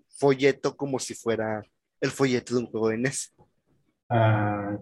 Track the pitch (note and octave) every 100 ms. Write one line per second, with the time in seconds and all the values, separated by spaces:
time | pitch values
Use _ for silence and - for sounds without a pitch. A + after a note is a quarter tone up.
0 | _ - C#3 C3 C3+ C3+ C#3+ - C#3 B2+
1 | - A2 A#2 A2 A2 G#2+ - _ _ _
2 | C#3 - C#3 B2 - B2 A2+ A2+ A2 A2+
3 | C3 - - _ _ _ _ _ _ _
4 | _ A#2 A2 G#2+ G#2 G#2 G2+ G#2